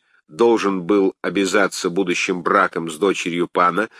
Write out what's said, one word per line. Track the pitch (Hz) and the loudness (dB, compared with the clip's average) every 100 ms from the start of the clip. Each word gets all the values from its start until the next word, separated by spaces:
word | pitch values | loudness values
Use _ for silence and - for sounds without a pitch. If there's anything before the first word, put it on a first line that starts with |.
| _ _ _ | _ _ _
должен | 78 117 110 101 95 | 0 2 4 0 -2
был | 85 101 95 - | 0 2 2 -2
обязаться | 92 90 95 101 92 - 92 | -4 -2 0 0 0 -2 -4
будущим | 87 90 87 - 90 | -2 -2 -2 -2 -4
браком | 87 98 92 87 82 | 0 2 2 -2 -8
с | 78 | 0
дочерью | 98 87 87 87 85 | 0 0 -4 -4 -2
пана, | 92 87 90 110 - | 2 2 0 -4 -8